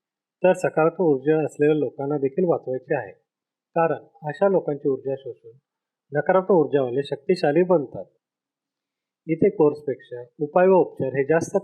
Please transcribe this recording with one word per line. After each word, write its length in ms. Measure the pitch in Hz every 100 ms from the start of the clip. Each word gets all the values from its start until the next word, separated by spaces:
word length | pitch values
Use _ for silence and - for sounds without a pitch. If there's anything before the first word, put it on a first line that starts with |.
| _ _ _ -
तर 100 | 180
सकारात्मक 540 | 180 139 - 160 165 170
ऊर्जा 300 | 135 139 156
असलेल्या 320 | 143 - 147 151
लोकांना 420 | 127 - 139 143
देखील 260 | 135 175
वाचवायचे 500 | 180 139 123 127 127 147
आहे, 160 | 101 - _ _ _ _ _ 170
कारण 280 | 165 139 - _ 151
अशा 200 | 143 196
लोकांची 400 | 180 - 143 147
ऊर्जा 260 | 131 127 135
शोषून 340 | 123 - 113 123 _ _ _ _ _
नकारात्मक 460 | 143 147 185 185 185
ऊर्जावाले 440 | 135 139 127 127
शक्तिशाली 600 | 139 139 - 180 151 151
बनतात. 420 | 180 170 131 101 90 _ _ _ _ _ _ _ _ _ _ _ -
इथे 220 | 160 196
कोर्सपेक्षा 720 | - 151 147 - 123 - 123 123 -
उपाय 260 | 151 180 185
व 140 | 185
उपचार 340 | 139 - 135
हे 100 | 131
जास्त 320 | 135 160 160 196